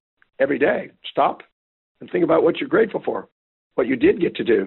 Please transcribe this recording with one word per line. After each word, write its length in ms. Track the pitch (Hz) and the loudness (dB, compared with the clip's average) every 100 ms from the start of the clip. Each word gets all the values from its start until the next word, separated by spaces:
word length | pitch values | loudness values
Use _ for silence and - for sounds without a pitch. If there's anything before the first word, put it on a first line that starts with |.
| _ _ _ - | _ _ _ -2
every 200 | 135 131 | -2 0
day, 320 | 135 127 - _ | 0 -2 -6 _
stop 380 | - - 151 - - _ _ _ _ - | -8 -2 -2 -2 -14 _ _ _ _ -20
and 100 | 123 | -8
think 140 | 180 | -2
about 180 | 160 165 | 0 2
what 160 | 160 160 | 2 0
you're 100 | 139 | 0
grateful 320 | 170 226 - | 0 0 -2
for, 280 | - 104 - _ _ _ _ | -6 -8 -10 _ _ _ _
what 120 | - 123 | -4 -2
you 100 | 127 | 2
did 220 | 160 214 | 2 2
get 140 | 170 - | 0 -2
to 80 | |
do. 220 | 113 104 | 0 0